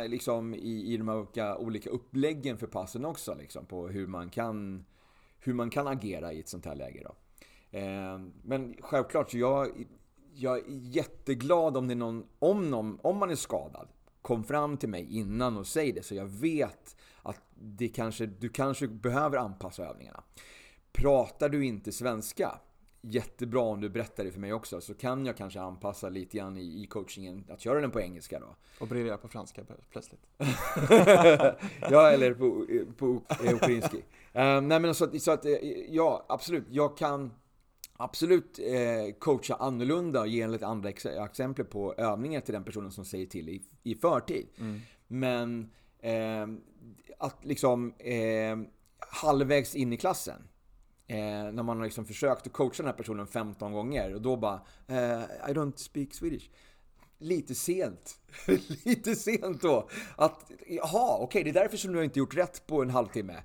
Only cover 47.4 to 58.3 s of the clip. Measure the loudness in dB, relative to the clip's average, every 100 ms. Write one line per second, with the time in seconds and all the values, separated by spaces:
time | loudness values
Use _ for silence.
47.4 | -6 0 2 2 0 -6 -4 0 2 2
48.4 | 0 -2 -8 -14 _ _ -12 0 4 4
49.4 | 4 4 2 -2 -2 0 0 -2 -4 -12
50.4 | -16 _ _ -20 _ _ -8 -4 -4 -4
51.4 | -6 -4 -4 -2 -4 -6 -10 0 2 2
52.4 | -2 -2 -2 -2 -6 -6 -6 -8 -6 -6
53.4 | -6 -6 -6 -4 -4 -4 -4 -4 -2 0
54.4 | 0 -2 -8 -20 -6 -2 0 -2 -6 -8
55.4 | -4 -2 -2 -6 -10 -8 -8 -6 -6 -6
56.4 | -10 -20 -20 -20 -20 _ -20 _ -2 -2
57.4 | -2 -4 -2 0 -2 -6 -16 -20 _